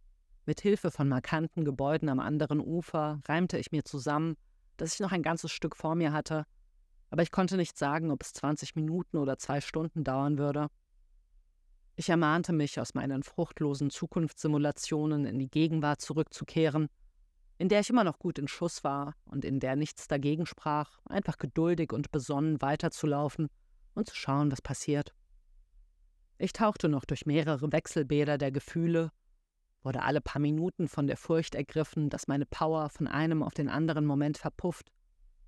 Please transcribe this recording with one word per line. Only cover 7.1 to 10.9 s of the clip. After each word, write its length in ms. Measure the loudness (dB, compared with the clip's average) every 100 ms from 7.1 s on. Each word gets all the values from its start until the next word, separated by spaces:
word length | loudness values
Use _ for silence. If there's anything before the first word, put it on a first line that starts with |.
aber 140 | 0
ich 80 | 0
konnte 260 | 2 2 2
nicht 180 | -2 0
sagen, 360 | 0 0 0
ob 100 | -2
es 120 | -6
zwanzig 420 | -4 -2 -2 -4 -4
Minuten 420 | -2 -2 -2 -2
oder 220 | 0 -2
zwei 220 | -2 -4
Stunden 420 | -2 -2 -2 -2
dauern 340 | -2 0 2 2
würde. 300 | 2 0 -2 -6 _